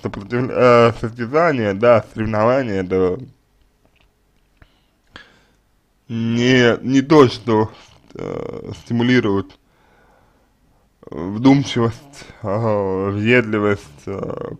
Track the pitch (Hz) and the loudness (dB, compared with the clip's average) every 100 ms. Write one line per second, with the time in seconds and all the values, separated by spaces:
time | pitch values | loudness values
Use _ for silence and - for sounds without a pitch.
0 | 113 - 98 120 127 - 123 120 117 107 | -12 -12 -8 -6 -4 2 4 6 4 0
1 | 117 120 113 147 170 135 107 98 120 113 | -8 -8 -4 0 0 0 -2 0 4 4
2 | - - 110 107 113 131 123 98 92 95 | 2 -8 -4 0 0 0 -2 -4 -2 0
3 | 92 90 127 _ _ _ _ _ _ _ | 0 -2 -12 _ _ _ _ _ _ _
4 | _ _ _ _ _ _ _ _ _ _ | _ _ _ _ _ _ _ _ _ _
5 | _ - _ _ _ _ _ _ _ _ | _ -20 _ _ _ _ _ _ _ _
6 | - 113 113 117 120 127 120 110 120 135 | -10 -6 -2 0 4 4 4 2 0 0
7 | 135 156 123 - - 110 107 - _ _ | 4 6 6 2 -2 0 0 -6 _ _
8 | _ - 50 50 - - - - - 117 | _ -14 -10 -10 -12 -14 -14 -14 -6 -2
9 | 120 127 110 98 95 _ _ _ _ _ | 2 2 2 -2 -4 _ _ _ _ _
10 | _ _ _ _ _ _ _ _ _ _ | _ _ _ _ _ _ _ _ _ _
11 | - 69 90 104 131 139 135 123 117 110 | -18 -12 -10 0 2 2 0 -2 -2 -4
12 | - - - - 101 104 117 104 98 95 | -18 -20 -20 -12 -6 -4 -2 -2 -4 -4
13 | 98 101 107 123 113 107 104 101 - - | -4 -2 2 2 2 -2 0 -2 -6 -18
14 | - 98 - - - - | -14 -10 -10 -10 -12 -10